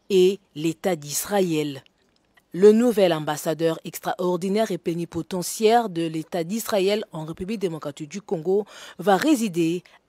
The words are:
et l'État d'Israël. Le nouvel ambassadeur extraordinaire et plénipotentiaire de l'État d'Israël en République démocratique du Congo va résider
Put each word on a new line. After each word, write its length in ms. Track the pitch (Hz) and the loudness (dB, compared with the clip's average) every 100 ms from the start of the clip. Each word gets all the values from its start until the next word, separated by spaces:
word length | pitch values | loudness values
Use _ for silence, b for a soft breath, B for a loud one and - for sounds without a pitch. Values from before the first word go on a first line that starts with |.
| - | 0
et 300 | 190 185 196 _ 147 | 4 4 2 _ -6
l'État 400 | 160 156 196 165 | -4 -2 -4 -4
d'Israël. 880 | 147 139 - 202 185 151 147 131 - _ _ _ _ _ _ | -6 -8 -2 0 2 0 -4 -8 -16 _ _ _ _ _ _
Le 180 | 170 208 | 4 6
nouvel 420 | 220 247 208 180 | 8 4 4 2
ambassadeur 640 | 156 151 151 170 156 165 160 | 2 -2 -4 -4 0 0 -2
extraordinaire 880 | 175 - 175 - 180 180 190 208 220 | -8 -10 -6 -4 -2 -2 0 0 0
et 60 | 175 | -4
plénipotentiaire 1120 | 175 170 170 165 160 185 - - 220 240 226 | -4 -6 -6 -8 -8 -6 -6 0 4 4 2
de 180 | 165 165 | -4 -4
l'État 360 | 160 - 180 | -4 -6 -6
d'Israël 600 | 165 226 - 208 190 214 - | -4 -6 -2 0 0 0 -4
en 140 | 160 156 | -10 -10
République 340 | 165 185 226 | -10 -8 -4
démocratique 500 | 190 160 147 143 151 | -4 -6 -10 -10 -12
du 120 | 196 | -12
Congo 440 | - 170 165 202 208 B B B | -6 -4 0 0 -2 B B B
va 180 | 180 185 | 2 4
résider 680 | 302 262 226 170 165 175 - b | 4 2 0 0 0 -2 -6 b